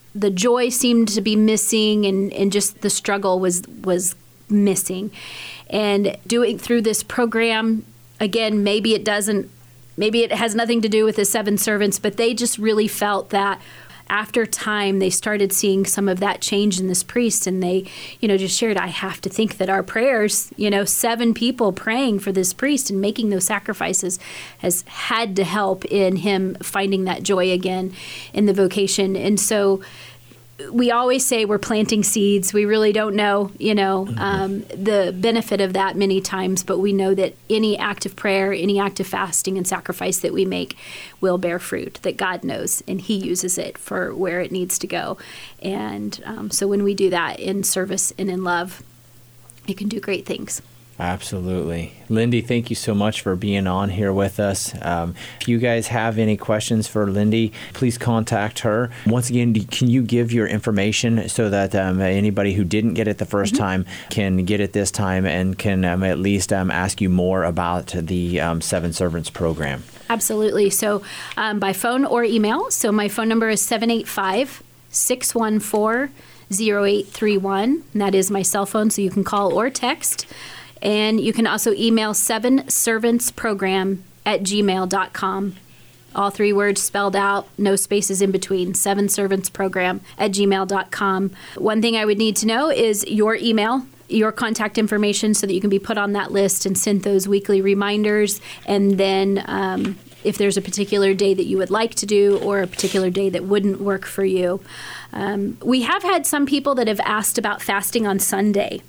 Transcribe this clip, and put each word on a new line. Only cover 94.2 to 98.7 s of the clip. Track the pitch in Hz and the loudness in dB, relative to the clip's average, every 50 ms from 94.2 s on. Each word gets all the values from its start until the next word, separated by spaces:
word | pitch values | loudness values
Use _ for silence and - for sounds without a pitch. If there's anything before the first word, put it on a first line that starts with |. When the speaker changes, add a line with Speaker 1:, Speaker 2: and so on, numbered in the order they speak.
| 214 220 | 2 2
Speaker 1:
contact | 220 - 233 214 226 - 214 208 - 226 | 2 -2 -2 -2 0 -2 -2 -2 0 0
information, | 220 208 214 208 208 208 202 - 226 214 208 | 0 2 2 2 2 2 2 2 2 2 2
so | - 208 196 | 2 0 0
that | |
you | 196 190 | 0 0
can | 202 202 | 2 2
be | 196 196 | 2 0
put | 196 - 214 208 | 0 0 -2 0
on | 202 202 | 0 0
that | 202 202 190 - | 0 -2 -2 0
list | - 196 196 180 - - - | 0 2 2 2 2 0 -2
and | 190 185 - | -2 -2 0
sent | - 220 202 185 | 0 0 0 0
those | - 202 202 190 185 | 2 2 2 2 2
weekly | 196 202 202 196 - 202 190 | 2 0 0 2 2 2 4
reminders. | 190 202 196 202 202 208 208 208 208 208 208 214 208 202 - - - - - - - | 4 4 2 2 2 0 0 0 2 2 2 2 2 2 0 -6 -8 -16 -18 -12 -4
And | - | 0